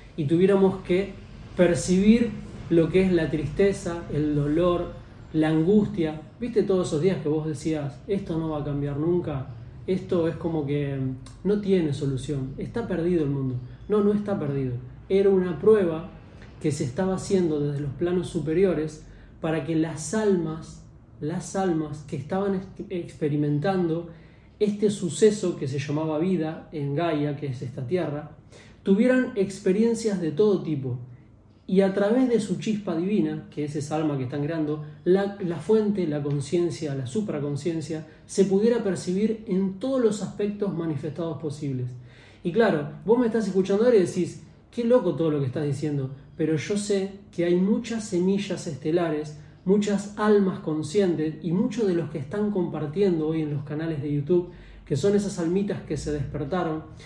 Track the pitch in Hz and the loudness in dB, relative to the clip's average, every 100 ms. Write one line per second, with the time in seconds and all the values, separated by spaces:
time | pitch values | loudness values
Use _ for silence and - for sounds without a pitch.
0 | - - 135 165 196 196 190 - - 180 | -12 -6 2 4 6 6 4 2 -2 -2
1 | 196 - - - - - 175 165 - 185 | -2 -8 -16 -18 -8 4 4 4 4 6
2 | 208 233 226 - - - - 165 156 185 | 8 6 4 -4 -12 -14 2 4 6 4
3 | 190 170 156 156 143 - 196 196 175 170 | 4 2 2 -2 -2 2 2 2 -6 -8
4 | - 147 151 147 143 160 180 170 - - | -4 -2 0 0 2 2 2 2 -2 -10
5 | - - - 156 156 160 165 214 - - | -16 -20 -4 0 2 4 4 4 4 0
6 | 156 156 - - 240 214 190 185 - 151 | -2 -4 -12 -10 -2 0 2 2 0 0
7 | 185 156 151 156 156 147 160 156 139 - | 0 0 0 -2 -2 -4 -4 -2 -4 -8
8 | - 202 - 160 160 151 147 143 143 143 | -6 -4 -2 -4 -2 -4 -4 -4 -4 -2
9 | 165 180 156 139 - - - - - 185 | 0 0 0 -6 -8 -12 -16 -12 -4 -4
10 | - 180 165 160 160 160 139 143 139 135 | 0 0 0 -2 -2 -2 -2 -2 -2 -2
11 | 131 127 - - 185 208 196 185 156 135 | -4 -6 -12 -4 0 0 2 2 2 0
12 | 139 127 - 139 131 - - 240 208 165 | -2 -2 -4 -4 -6 -8 -6 -6 -4 -2
13 | 170 175 143 139 131 123 - - - 208 | 2 2 2 0 -2 -4 -8 -14 0 2
14 | 202 208 - 180 143 139 127 120 - - | 4 2 0 -2 -2 -2 -2 -4 -10 -16
15 | - 190 196 190 180 151 214 214 170 160 | 0 4 6 4 2 2 6 6 4 -2
16 | 180 - - - - - 156 143 127 185 | -8 -16 -20 -20 -20 -4 -4 -2 -4 -2
17 | 190 185 - 190 170 151 147 139 147 - | -2 -2 0 2 2 0 -2 -4 -6 -4
18 | 175 180 - 170 147 165 190 151 156 - | 0 0 -2 -4 0 2 2 2 -4 -8
19 | - - - - 160 160 147 160 160 143 | -18 -20 -20 -6 -2 -2 0 0 0 -4
20 | - 214 208 180 160 160 - - - - | -4 0 2 2 0 -6 -12 -18 -20 -20
21 | - - 151 180 - 196 190 160 151 - | -20 -8 -6 -6 -4 -2 0 0 -4 -8
22 | - 147 - 190 202 190 - - - 180 | -8 -10 -4 -2 -2 -2 -6 -14 -8 -8
23 | - - 151 147 147 147 190 185 170 165 | -8 -4 -2 0 0 2 0 0 0 -2
24 | 170 - - - - - 208 208 214 - | -6 -16 -20 -20 -20 -2 -2 2 0 0
25 | 175 - 220 208 180 156 139 139 - 147 | -4 4 4 4 -2 -2 -4 -4 -4 -2
26 | 156 151 185 175 156 156 - 156 143 143 | -2 0 0 0 -2 -6 -10 -6 -4 0
27 | 170 151 147 139 143 120 120 - 127 180 | 0 0 -2 -4 -6 -6 -8 -8 -2 -2
28 | 156 143 151 - - - - - - 196 | -2 -6 -10 -18 -20 -20 -20 -4 4 6
29 | 254 254 233 202 190 - 196 202 233 220 | 6 4 2 0 -2 0 2 4 4 2
30 | 220 185 160 147 214 175 165 143 127 123 | 0 0 0 4 4 4 0 -4 -2 -6
31 | - - - - - _ - 185 190 196 | -8 -18 -20 -20 -20 _ 0 4 4 2
32 | 202 247 247 220 - 170 226 208 - 165 | 2 4 4 2 0 -2 -2 -2 -2 -2
33 | 185 208 156 156 - 147 147 151 - 156 | 0 2 0 -2 -8 -6 -6 -6 -4 -2
34 | 156 139 123 147 147 165 147 151 - - | 0 -2 -4 -4 -2 -2 -2 -4 -8 -4
35 | 180 190 202 - 175 160 - 220 208 196 | 2 2 2 -4 -6 -6 2 2 4 0
36 | 165 147 143 143 131 175 170 131 151 135 | -2 -2 -2 -4 0 0 0 -2 -6 -6
37 | 123 214 208 151 147 143 180 165 151 156 | -4 -4 -4 -4 -4 -2 -2 -4 -4 -8
38 | - - - - 190 196 226 233 202 165 | -10 -20 -4 2 4 4 4 2 0 -2
39 | 180 185 220 220 - 185 190 - 262 262 | -2 0 0 -2 -2 0 0 -2 -2 2
40 | 220 208 185 - 208 208 202 160 165 143 | 2 2 -4 -4 -4 -2 -4 -2 -4 -4
41 | 160 170 165 151 156 - 139 127 123 - | -6 -6 -6 -4 -6 -6 -6 -4 -6 -10
42 | - - - - 180 214 214 156 143 - | -18 -20 -20 -8 0 4 4 2 -4 -6
43 | 190 247 226 226 185 190 190 202 247 220 | 2 4 4 0 0 0 2 4 6 6
44 | 175 185 165 - - - - 233 233 185 | 4 0 -4 -6 -18 -20 -10 -4 4 4
45 | 180 147 165 147 131 160 147 135 156 143 | 4 0 0 0 -2 -2 -2 -2 -2 -2
46 | 131 - - - 156 156 - 208 208 196 | -4 -8 -16 -4 0 0 0 -2 0 0
47 | 190 - - - 175 180 196 247 - 226 | -2 -8 -10 -2 2 4 4 2 0 -6
48 | - 175 185 202 - 170 175 135 156 175 | -2 0 2 0 -2 -6 -6 -6 0 0
49 | 165 151 151 - - - 185 208 202 190 | 0 -2 -6 -12 -20 -8 2 2 4 0
50 | - - 214 202 185 - 165 156 151 208 | -2 0 4 6 4 0 -4 -4 0 2
51 | 190 156 156 156 170 180 254 240 202 170 | 2 2 -2 -4 -2 0 0 0 0 0
52 | 151 151 - 208 208 196 165 156 151 180 | -2 -6 -6 -2 -2 0 -2 -4 -4 0
53 | 202 165 156 160 151 143 - 147 165 151 | 2 2 0 0 -2 -4 -6 -6 -4 -4
54 | 147 147 135 175 175 - - - - 143 | -2 -2 2 0 0 -10 -20 -20 -4 0
55 | 202 202 196 - 165 190 208 175 - 147 | 4 2 0 -2 0 0 0 -4 -6 -6
56 | 151 147 123 143 139 185 165 156 - - | -4 -4 -4 -6 -4 -2 -2 -4 -8 -18